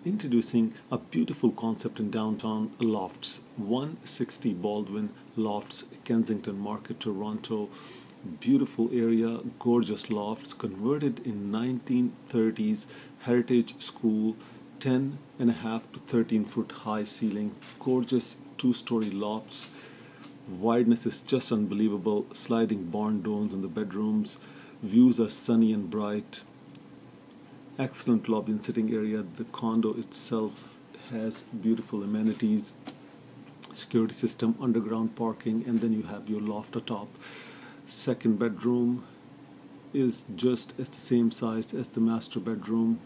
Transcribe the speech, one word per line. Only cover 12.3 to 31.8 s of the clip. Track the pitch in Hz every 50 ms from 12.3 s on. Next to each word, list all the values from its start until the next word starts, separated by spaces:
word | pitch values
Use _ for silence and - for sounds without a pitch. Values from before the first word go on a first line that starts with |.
| - 117 110 113 110 - 107 107 107 104 - - - - - - - -
Heritage | - 127 120 123 117 - 127 120 113 - - -
School, | - - - - - 113 107 107 107 110 113 - - - - - - - - -
ten | - 135 127 131 135 139 147 143 - - - -
and | 127 117
a | 117
half | - - 113 113 113 - -
to | - -
thirteen | - - - 117 113 - 113 107 104
foot | - - 117 107 -
high | - - - 110 107 107
ceiling, | 104 - - - 117 107 98 104 107 104 - - - - - -
gorgeous | - 131 127 127 120 - 131 120 - - - - - - - -
two-story | - 123 120 - - - 120 113 110 104
lofts. | 98 98 104 104 107 110 - - - - - - - - - - - - - - - - - - - - - -
Wideness | 92 90 98 113 117 120 123 113 117 117 -
is | 117 - -
just | - - 135 127 - -
unbelievable, | 120 107 104 95 104 101 110 110 101 98 87 110 104 104 - -
sliding | - - - - 120 113 113 104 110 98 90
barn | 85 85 104 107 107 107 101
domes | 87 107 104 104 107 101
in | 95 98
the | 95
bedrooms. | 92 80 107 107 95 90 104 107 107 107 107 104 - - - - - - - - - - - -
Views | 101 101 120 127 127 117 117
are | 113 104
sunny | - - - - 120 113 113 110
and | 110 104 98 87
bright. | 104 107 104 104 104 104 101 - - - - - - - - - - - - - - - - - - - - - - - - - - - - - - -
Excellent | 135 131 - - - 127 117 107 - -
lobby | 110 107 101 110
and | 107 104 -
sitting | - 113 117 110 110
area. | 120 110 107 107 107 107 101 87 82
The | - 113
condo | - - - 120 113 110 113 110 110 110
itself | 117 113 - - - - - 117 110 110 104 - - - - - - - - - - - -
has | 123 113 110 110 110 - -
beautiful | - - 110 92 110 113 113